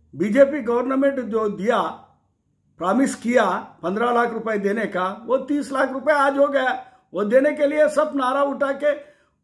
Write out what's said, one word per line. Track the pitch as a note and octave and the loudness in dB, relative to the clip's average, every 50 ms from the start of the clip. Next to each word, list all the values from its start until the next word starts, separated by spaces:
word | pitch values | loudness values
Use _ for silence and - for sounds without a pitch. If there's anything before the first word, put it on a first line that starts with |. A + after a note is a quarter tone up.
| _ _ - | _ _ -6
बीजेपी | C#3 F3+ G#3+ G3+ C#4 C#4 C#4 D4+ C#4+ | -4 -2 2 4 6 6 4 4 0
गवर्नमेंट | A3 A#3+ A#3 B3 B3 C4+ C4+ C4+ C#4 C#4 C#4 C4 | -2 -2 -2 0 0 0 0 0 2 0 0 -2
जो | A#3 G3+ A3 A3 A3 G#3+ | -4 -4 -2 -2 -2 -2
दिया, | F3+ E3+ F#3+ A#3 A#3 G3+ E3 D#3+ - - - _ _ _ _ _ _ _ _ _ _ _ _ _ _ - | -4 -2 -2 0 0 0 0 -2 -6 -12 -18 _ _ _ _ _ _ _ _ _ _ _ _ _ _ -6
प्रॉमिस | E3 F#3 G3+ B3+ C#4 G3+ - | -2 0 0 2 0 0 -2
किया | - - A#3 A#3+ A#3+ G#3+ F#3 F#3 A3+ - - - - | -4 -2 0 2 2 2 2 0 -4 -6 -10 -12 -8
पन्द्रह | D#3+ F3 G3 A3 A#3+ B3 | -6 -4 -2 0 0 0
लाख | A#3+ A#3 A#3 - | 2 2 0 0
रुपए | A3+ A3+ - A3+ G#3+ G#3 | -2 -4 -4 -4 -4 -2
देने | G3 G3 G#3 A3+ G#3 | -2 -2 -2 -2 -4
का, | - - F3+ F#3 F#3+ G3+ A3+ - | -4 -2 -2 -4 -4 -4 -8 -4
वो | - B3 | -2 -2
तीस | C4+ B3+ C#4 D4 D4 C4 - | -2 -2 -2 -4 -4 -4 -4
लाख | C#4 C4 C#4 B3+ | -2 -2 -2 -2
रुपए | C4 C4 - D4+ | -4 -2 0 2
आज | D4+ C#4+ C#4 C#4+ C#4 C#4 | 2 4 2 2 4 2
हो | C#4+ C#4 | 2 2
गया। | C4+ C4+ C4 B3+ B3+ B3+ - - - _ _ _ - | 2 0 0 0 -2 -4 -8 -14 -20 _ _ _ -6
वो | F3+ G#3 | -4 0
देने | G3+ A#3+ C4 C#4 D4+ | 4 4 4 4 4
के | C#4+ D4+ D4 | 2 2 0
लिए | C#4+ D4+ D4+ D4+ D4 | 0 2 2 2 2
सब | D4+ C#4+ D4+ D4+ C#4+ | 2 0 0 0 -2
नारा | C#4 B3+ B3+ C4+ C#4 | -2 -2 0 0 0
उठा | C#4+ C#4+ C#4 - C#4 C4+ | 0 0 0 -2 -2 -2
के, | C4+ C#4 C#4+ D4 C#4 - - - _ _ _ _ _ _ | -2 0 0 -2 -2 -2 -6 -16 _ _ _ _ _ _